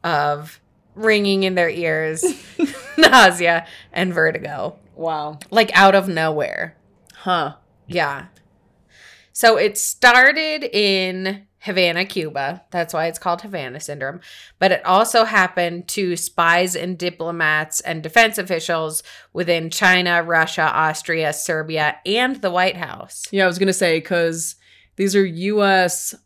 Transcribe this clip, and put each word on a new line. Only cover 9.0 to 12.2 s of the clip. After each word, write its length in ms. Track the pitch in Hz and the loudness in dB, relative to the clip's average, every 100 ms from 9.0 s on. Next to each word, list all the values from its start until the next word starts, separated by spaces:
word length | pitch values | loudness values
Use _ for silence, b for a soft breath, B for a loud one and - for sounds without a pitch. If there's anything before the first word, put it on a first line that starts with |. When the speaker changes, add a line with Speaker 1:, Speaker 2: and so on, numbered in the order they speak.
| b b b | b b b
Speaker 1:
So 240 | - 233 214 | 2 4 4
it 200 | 208 214 | 0 -2
started 840 | - - 247 247 269 302 311 302 | -6 4 6 8 6 4 -2 -4
in 840 | 285 208 202 190 185 185 190 202 _ _ | -4 0 2 0 -2 -4 -6 -8 _ _
Havana, 460 | 214 185 175 170 | -4 0 0 0
Cuba. 580 | 190 185 | -4 -4